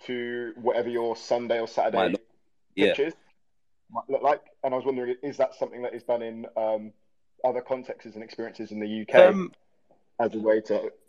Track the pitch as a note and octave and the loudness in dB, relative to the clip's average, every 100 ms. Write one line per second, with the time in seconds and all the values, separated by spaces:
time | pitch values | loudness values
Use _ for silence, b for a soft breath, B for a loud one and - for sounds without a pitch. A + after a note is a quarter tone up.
0 | - B2 A#2+ A#2+ A#2 B2 A#2 A#2 A#2+ A#2+ | -8 -6 -4 -6 -8 -4 0 0 0 0
1 | A#2 A2+ - A#2+ A#2+ A#2 A2+ - A2 G2 | -2 -2 -2 -2 0 -2 -2 0 0 2
2 | F#2 - _ _ _ _ _ F#2+ G2 - | 0 -2 _ _ _ _ _ 2 2 4
3 | D3+ - _ _ _ _ _ _ _ A#2 | 0 -4 _ _ _ _ _ _ _ -8
4 | - C3+ C#3 D3 - _ C3+ B2+ B2+ B2+ | -4 0 2 2 -2 _ -2 0 0 -2
5 | B2 B2 C#3+ C3 C3 - A#2+ A2+ B2 A#2 | -2 -4 -4 -2 -2 -2 -6 -4 -8 -6
6 | - A#2 A2+ A2+ A#2 A2+ A2 G#2+ G#2+ - | -2 -2 -2 -8 -8 -2 0 0 -4 -16
7 | _ _ _ - B2+ B2 - C3 B2+ - | _ _ _ -2 0 0 -4 -6 -6 -12
8 | A2+ G#2+ A2 - A2+ - G#2 G#2+ G#2+ A2 | -12 -14 -12 -10 -8 -8 -10 -6 -4 -4
9 | G#2 C3 F3+ G3 F3+ - _ _ _ _ | 4 8 8 6 -4 -10 _ _ _ _
10 | _ - A2+ A2 A2 A2 G#2+ G#2 A2 - | _ -4 -2 0 2 2 2 -2 -2 -10